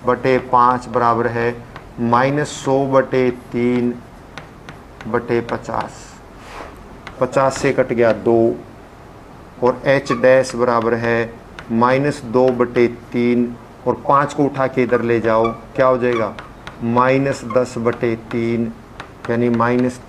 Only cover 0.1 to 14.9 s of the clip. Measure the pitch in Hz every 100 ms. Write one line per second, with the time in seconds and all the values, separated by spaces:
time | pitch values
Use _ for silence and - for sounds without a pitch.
0.1 | 123 135 127 123 123 123 123 117 117 120
1.1 | 113 117 117 117 120 - - - - 117
2.1 | 120 135 143 147 - - 135 139 135 127
3.1 | 131 127 123 - 120 120 123 120 120 -
4.1 | - - - - - - - - - 110
5.1 | 117 117 120 117 117 - 113 107 - -
6.1 | - - - - - - - - - -
7.1 | - 127 139 135 - 143 131 123 117 117
8.1 | 104 117 113 117 120 - - - - -
9.1 | - - - - - 123 123 139 135 139
10.1 | 123 127 131 127 117 123 117 113 113 117
11.1 | 117 113 - - - - 113 123 135 143
12.1 | 143 120 123 127 120 123 120 120 120 -
13.1 | 123 120 120 120 120 - - 123 117 -
14.1 | 139 143 - 139 139 131 135 120